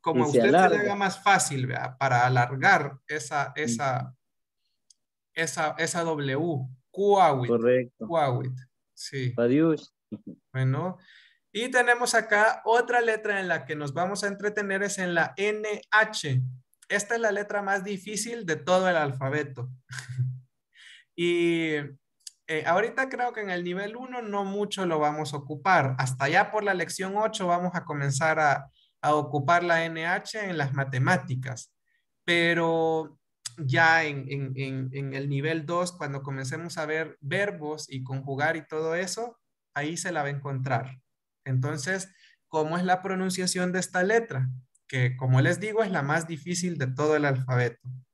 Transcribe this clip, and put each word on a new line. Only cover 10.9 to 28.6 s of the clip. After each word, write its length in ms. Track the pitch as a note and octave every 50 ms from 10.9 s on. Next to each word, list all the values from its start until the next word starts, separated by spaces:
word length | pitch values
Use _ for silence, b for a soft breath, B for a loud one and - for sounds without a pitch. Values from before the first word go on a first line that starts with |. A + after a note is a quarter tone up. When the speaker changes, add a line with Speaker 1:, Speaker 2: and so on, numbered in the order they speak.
| F#3 b b b b b b b b b b _
Speaker 1:
y 180 | _ G3+ A#3 B3
tenemos 440 | B3+ B3+ A#3+ A#3+ A#3+ A#3+ B3 A#3+ -
acá 460 | A3+ G#3+ A3+ G#3+ G#3 G#3+ A3+ - - -
otra 340 | G#3+ A3+ A#3+ A#3+ B3+ B3 A#3+
letra 400 | A#3 A3+ A3 G#3+ A3 G#3 G3+ G3
en 80 | F#3+ F3+
la 160 | E3 D#3 -
que 100 | - D#3
nos 200 | D3 D3 C#3+ B2+
vamos 300 | E3 F3 F#3 G3+ G3 G#3
a 20 |
entretener, 560 | G3+ G3 G3 G3 G#3 G#3 G#3+ G#3 G3 G3 F#3+
es 160 | G3+ G3+ G3+ -
en 160 | F#3 F3+ F3
la 180 | E3+ D#3+ - -
N 300 | - G3 G#3 G#3+ G#3+ G#3+ G#3+ G#3 G#3 - _
H. 520 | - G#3+ G#3+ G#3+ G#3+ - - D3+ C3 B2+ C3 B2+ - - _ _ _ _ - _
Esta 240 | F#3+ G3+ G3 - A#3
es 60 | A#3
la 120 | A#3 G#3+
letra 300 | G3 G3+ G3+ G3+ G#3 G#3
más 200 | G#3 G3 G3 G3+ F#3
difícil 600 | G#3 G3+ F3+ - G#3 G#3+ G3 G#3+ A#3 A#3 A#3 G#3+
de 120 | E3+ D#3
todo 320 | D3 C3 D#3 F#3 F#3 F#3 F#3
el 80 | F3
alfabeto. 720 | D#3+ D3+ C#3+ B2+ - C#3 C3+ D3 D3+ D3 D3 - - B2 - - - _ _
<laughs> 500 | B2+ - - - B2+ B2+ B2+ B2+ - - - _ _ _ _ _ B B B B B B B B _
Y, 600 | - E3+ F3 F3 F3 E3+ E3+ E3+ E3 E3 D#3+ D#3 D3 C#3+ C3+ C3+ _ _ _ _ _ _ - _ _ _
eh, 180 | - D#3+ D#3 D#3
ahorita 440 | D#3+ E3+ F#3 G#3+ A#3 - - C4 C4
creo 240 | B3+ A#3 B3 B3 A#3
que 80 | A3
en 80 | G#3+ G3
el 140 | F3+ F3+ F3
nivel 320 | F3 F3 F#3 G3+ G#3 A3
uno 260 | A#3+ C4 B3+ B3+ B3
no 240 | A#3 G#3+ G3+ G3+ G3+
mucho 400 | G3 G3 G#3 G#3 G3+ - G3+ F#3+
lo 120 | F3 D#3+ D3+
vamos 360 | D3+ D3 D3+ D3+ D3+ D3 D3
a 20 |
ocupar. 580 | C#3+ - - D#3 D3 - F#3+ F#3 E3+ C#3+ C3 C3 B2+
Hasta 280 | C#3 B2+ - - C#3+ C#3
ya 200 | E3 F#3 G#3+ G#3
por 140 | G#3 G#3+ G#3
la 80 | G3+
lección 460 | F#3+ F3+ F3 - - - F#3 F#3+ G3 G#3
ocho 280 | A3 A3 A3 G#3 F#3+
vamos 280 | F3 F3 F3 F3+ F3+ F3
a 100 | F3 -
comenzar 560 | - D3 C#3+ C#3 C#3 C#3 - E3 D#3+ D#3+ D#3
a, 300 | D#3 D3 C#3 C#3